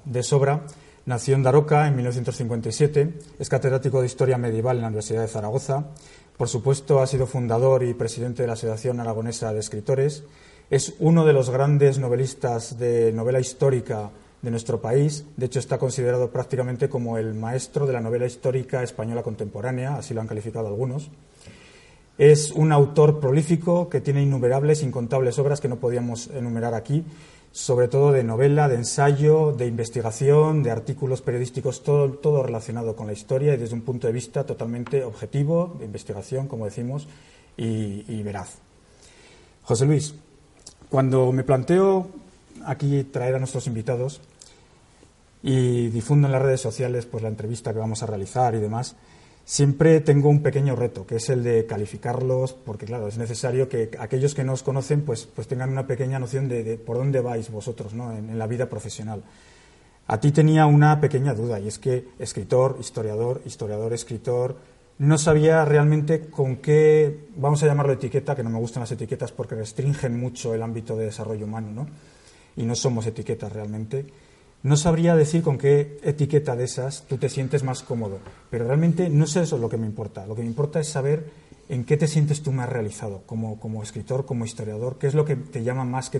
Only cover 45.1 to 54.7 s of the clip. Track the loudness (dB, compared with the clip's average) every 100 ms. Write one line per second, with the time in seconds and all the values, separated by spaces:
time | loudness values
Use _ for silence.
45.1 | _ _ _ 0 2 2 0 -2 -2 2
46.1 | 4 4 4 2 0 -2 -4 -4 -4 -6
47.1 | -6 -6 -6 -8 -8 -6 -4 -4 -4 -6
48.1 | -6 -6 0 0 0 -2 -4 -8 -12 _
49.1 | -20 -20 _ -6 2 2 4 6 6 6
50.1 | 6 6 6 4 0 0 0 -2 -4 -6
51.1 | -6 -2 -2 2 2 2 -4 -6 -6 -6
52.1 | -2 0 0 -2 -6 -12 -10 -8 -8 -6
53.1 | -6 -6 -4 -2 0 0 0 -4 -4 -4
54.1 | 0 0 0 -4 -2 -2